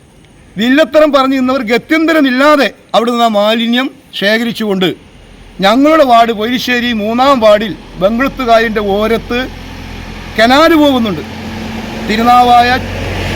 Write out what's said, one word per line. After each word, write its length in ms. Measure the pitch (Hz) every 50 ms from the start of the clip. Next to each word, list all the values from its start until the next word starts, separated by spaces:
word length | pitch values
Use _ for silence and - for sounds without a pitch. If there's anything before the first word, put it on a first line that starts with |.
| _ _ _ _ _ _ _ _ - - - 180
വില്ലത്തരം 480 | 220 247 262 302 320 - 294 302 311 302 262
പറഞ്ഞു 220 | 277 269 269 269 269
നിന്നവർ 240 | 254 262 262 277 240 202
ഗത്യന്തരമില്ലാതെ 960 | 240 226 - - 311 320 320 311 320 320 277 269 247 254 277 302 302 285 247 196 - - _ _ -
അവിടെ 160 | 202 233 240
നിന്ന് 160 | 240 233 233
ആ 40 | 226 208 202
മാലിന്യം 500 | 208 214 226 233 233 226 240 247 269 302 - - _ _ - -
ശേഖരിച്ചുകൊണ്ട് 680 | 196 202 220 226 240 233 - - 220 208 190 190 185 165 - - - - - - - - - - - - - - 180
ഞങ്ങളുടെ 400 | 196 226 269 285 302 320 320 285 254
വാർഡ് 220 | 233 226 233 226 233 202
പൊയിലിശ്ശേരി 500 | 214 240 254 240 247 254 247 240 233 240 240 214 202
മൂന്നാം 320 | 214 233 247 262 285 277 247 220
വാർഡിൽ 300 | 214 208 208 226 208 - - - - - 151
ബംഗളത്തുകായലിൻ്റെ 840 | 180 208 226 233 269 269 269 - 262 233 226 226 233 233 208 220 208 196 190
ഓരത്ത് 420 | 208 214 220 226 220 - - 240 247 254 - - - - - - - - - - - - - - - - - - 220
കനാല് 360 | 220 240 254 285 320 330 339 302 294
പോകുന്നുണ്ട്. 400 | 285 269 247 226 208 175 147 - - - - - - - - - - - - - - - - -
തിരുനാവായ, 640 | - 214 220 233 240 240 247 247 240 240 240 240 247 254 254 - - - - - - - - - - -